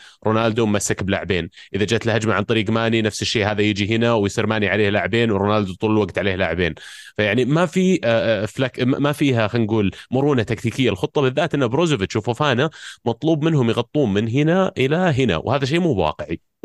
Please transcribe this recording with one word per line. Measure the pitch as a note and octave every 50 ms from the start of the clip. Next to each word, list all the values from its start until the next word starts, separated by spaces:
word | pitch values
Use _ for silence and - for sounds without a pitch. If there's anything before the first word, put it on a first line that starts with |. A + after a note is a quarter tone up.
| - - - _ -
رونالدو | G#2+ A2 A2 A2+ A2+ A2 A#2+ A2+
مسك | G#2 G2+ G2+ - - A2 - G2
بلاعبين، | F#2 G2 E2+ E2 E2+ F#2+ F2 E2 E2 - - - - -
إذا | F#2+ G#2
جت | F2 A#2 A2 -
الهجمة | A2+ G#2+ A2+ G#2+ A2 F#2+
عن | G2 G2+
طريق | - A2+ A2 G2+ A2
ماني | A2+ A2+ A2+ A2+ A2+ A2+
نفس | G#2+ G#2+ - -
الشيء، | G#2 - - A2+ G2
هذا | G#2+ G#2 G#2
يجي | G#2 G#2+ G#2 G2 G#2 G2 A2+
هنا | A2+ A#2 A#2+ A#2
ويصير | G#2+ G2+ G2 - A#2 G#2
ماني | G#2+ A2 A2 G#2
عليه | F2+ F#2+ G#2+ G#2 G2+
لاعبين | G#2 G2 F2 F#2 A2 A2+ A#2 A2+
ورونالدو | G2+ G2 G2 G#2 G#2+ G#2+ G#2 F#2 F2+
طول | - A2 G#2+
الوقت | A2 G#2+ G2+ E2 -
عليه | F#2 F#2 G2+ F2+
لاعبين. | F#2 F#2 E2 E2+ F2+ F2+ D#2+ D2+ - - - - - - - -
فيعني | - G#2+ G2+ G#2 B2+ B2
ما | B2 D3+ E3 F#3
في، | D#3+ - F#3+ F#3 F#3 F#3 - -
آه، | A#2 A#2 G#2+ F2 A2+ A2 F#2+ A2
آه، |
فلك-، | - - - C3+ B2 - G#2+
م-، | B2 B2+ C#3 - C#3
ما | C#3+
فيها، | C#3+ - D#3 C#3 B2 A2+ A2
خلينا | G2+ A#2+ A#2 A2+
نقول، | G#2 A2+ A2 G2+ F#2 - - - -
مرونة | A#2+ C3 C#3 D3 C#3+ A#2+ G#2
تكتيكية | - A2+ - - A#2 - C#3 B2+ A2
الخطة، | F#2+ - A#2 - - D3+
بالذات | D3+ F3 C#3 D3+ E3+ D#3 -
أن | C#3+ C3
بروزوفيتش | A2 B2 D3+ F3 D#3+ C#3+ G2 F#2+ - -
وفوفانا | A2 - B2 A#2 - D3+ D3 A#2+ A#2 D3+ D#3+ - - - - - - -
مطلوب | A#2 A#2 - D3 D#3+ E3 C#3+ D3+
منهم | E3 D#3+ C#3 B2 A2+
يغطون | G#2 A#2+ A#2 - - D3+ C#3 G#2 F#2+
من | G#2 A2+ A2
هنا | A#2+ C#3+ D3 D#3+ F3 F#3+ F#3 - -
إلى | - C3 C3 D3+
هنا، | F3 F#3 F3+ C3 B2 C3 G#2+ E2
وهذا | D#2 - G#2 C3+ C#3+ C#3
شيء | B2+ D#3+ E3+
مو | F#3 E3 A#2+
واقعي. | F#2 D#2+ D2+ - - D2+ D2 E2 - _ _ _ _